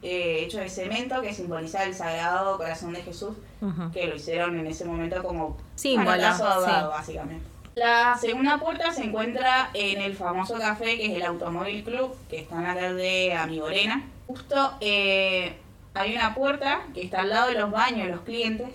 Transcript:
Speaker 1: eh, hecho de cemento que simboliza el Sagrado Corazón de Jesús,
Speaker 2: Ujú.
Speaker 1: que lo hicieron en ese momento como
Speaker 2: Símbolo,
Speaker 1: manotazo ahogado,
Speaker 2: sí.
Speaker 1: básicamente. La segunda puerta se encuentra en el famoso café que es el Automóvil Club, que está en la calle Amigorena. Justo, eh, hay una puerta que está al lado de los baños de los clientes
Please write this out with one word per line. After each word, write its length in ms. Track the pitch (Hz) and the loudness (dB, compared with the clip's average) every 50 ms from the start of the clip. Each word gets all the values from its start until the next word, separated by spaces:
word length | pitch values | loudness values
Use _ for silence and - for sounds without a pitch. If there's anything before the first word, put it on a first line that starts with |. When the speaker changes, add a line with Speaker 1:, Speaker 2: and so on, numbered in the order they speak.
| - | -6
Speaker 1:
eh, 400 | 175 185 180 175 170 165 160 165 | -4 -2 0 0 0 0 0 -2
hecho 140 | - - 208 | -4 -4 -6
de 80 | 190 185 | -6 -6
cemento 520 | 185 190 185 190 220 226 247 254 262 262 | -6 -6 -4 -4 -2 -2 -2 -2 -2 -2
que 120 | 240 208 202 | -2 -4 -6
simboliza 520 | 202 180 170 165 160 160 160 180 196 196 | -6 -6 -6 -6 -6 -6 -4 -2 -2 -2
el 100 | 190 185 | -2 -2
Sagrado 600 | 185 175 165 165 165 165 170 175 185 196 196 196 175 | -4 -4 -4 -2 0 0 2 2 2 2 2 0 0
Corazón 340 | 165 165 165 165 170 170 170 | -2 -4 -4 -6 -6 -8 -8
de 80 | 175 | -8
Jesús, 360 | 175 180 170 - 202 202 220 - - - - - | -8 -10 -10 -8 -8 -8 -8 -10 -14 -18 -12 -6
Speaker 2:
Ujú. 280 | 220 202 175 160 175 165 | -4 -4 -2 -2 -4 -4
Speaker 1:
que 140 | 165 185 175 170 | -2 -2 -2 -2
lo 80 | 151 147 | -2 -4
hicieron 420 | 139 156 165 170 175 175 175 165 | -4 -4 -2 0 0 0 0 -2
en 80 | 160 156 | -4 -4
ese 160 | 160 - 185 | -6 -6 -6
momento 380 | 170 170 165 165 165 180 180 185 | -4 -4 -2 -2 -2 -2 -4 -4
como 320 | 180 175 170 160 156 147 - - - - | -4 -4 -2 -4 -4 -6 -8 -12 -14 -12
Speaker 2:
Símbolo, 340 | - - 277 262 226 190 180 | -4 0 2 4 4 6 4
Speaker 1:
manotazo 340 | 185 180 180 180 175 180 214 | 4 6 6 4 4 4 4
ahogado, 460 | 208 190 185 185 180 185 180 165 156 | 4 4 4 4 4 4 4 2 2
Speaker 2:
sí. 60 | 151 151 | -2 -4
Speaker 1:
básicamente. 480 | 151 - 156 156 151 160 160 160 - - - - - - - | -6 -6 -8 -8 -8 -8 -8 -10 -12 -14 -16 -18 -20 -12 -2
La 420 | 233 233 233 233 233 240 247 247 240 | 2 4 6 6 8 8 6 4 4
segunda 380 | 233 226 226 262 262 277 294 294 | 2 0 0 2 4 4 4 4
puerta 340 | 302 330 339 330 330 330 | 2 -2 -2 0 0 0
se 140 | 339 269 262 | 0 0 -4
encuentra 640 | 220 214 220 220 240 240 262 262 262 254 262 262 - - | -2 0 0 -2 0 0 2 4 4 6 6 4 2 0
en 280 | 202 202 202 196 196 | -2 0 0 0 0
el 120 | 196 202 196 | 0 -2 -2
famoso 400 | 196 190 180 175 185 190 196 233 226 | -2 -2 0 0 0 0 -2 -2 0
café 380 | 226 214 214 214 226 220 226 226 | 0 0 0 0 0 0 0 0
que 80 | 214 | 0
es 80 | 214 214 | -2 0
el 80 | 175 175 | 0 -2
Automóvil 600 | 180 175 170 175 175 170 170 185 202 208 208 202 | -2 -2 -2 -4 -4 -2 -4 -4 -4 -4 -6 -6
Club, 300 | 220 240 247 262 262 262 - - - | -4 -2 0 0 -2 -2 -10 -12 -10
que 100 | - 160 | -10 -10
está 140 | 160 - 170 165 | -10 -8 -6 -4
en 60 | 170 | -2
la 120 | 175 180 | -2 -2
calle 580 | 185 185 185 185 185 185 185 185 185 185 185 180 | 0 0 -2 -2 0 0 2 2 4 2 2 2
Amigorena. 720 | 170 160 160 160 160 156 156 165 190 202 214 220 277 277 - - - - - | 0 0 -2 -2 -4 -4 -2 0 2 2 2 0 -2 -4 -6 -16 -18 -14 -12
Justo, 460 | 254 - - - 285 277 277 269 269 - | -12 -12 -6 -2 2 2 2 2 2 -2
eh, 760 | 208 208 208 202 202 196 196 190 190 190 185 185 180 175 165 - - - - - - - - | 0 2 2 4 4 4 4 4 4 4 2 0 0 -2 -6 -10 -18 -20 -20 -20 -20 -10 -4
hay 220 | 196 196 208 220 | -2 -2 0 0
una 200 | 240 233 220 220 | 2 0 0 2
puerta 460 | 254 269 277 285 285 277 277 285 359 359 311 277 | 2 2 2 2 2 0 0 0 0 -2 -8 -8
que 80 | 180 180 | -8 -8
está 180 | 185 - 185 | -4 -2 0
al 80 | 185 196 | 0 2
lado 180 | 214 220 247 247 | 4 4 4 4
de 60 | 247 | 4
los 160 | 226 208 208 | 2 0 0
baños 340 | 202 214 226 254 247 220 190 | 2 2 2 2 2 0 -2
de 60 | 180 | -2
los 100 | 180 170 | -4 -6
clientes 460 | - - 226 233 226 220 220 214 247 262 - | -8 -6 -4 -2 -2 -2 -2 -2 -4 -8 -10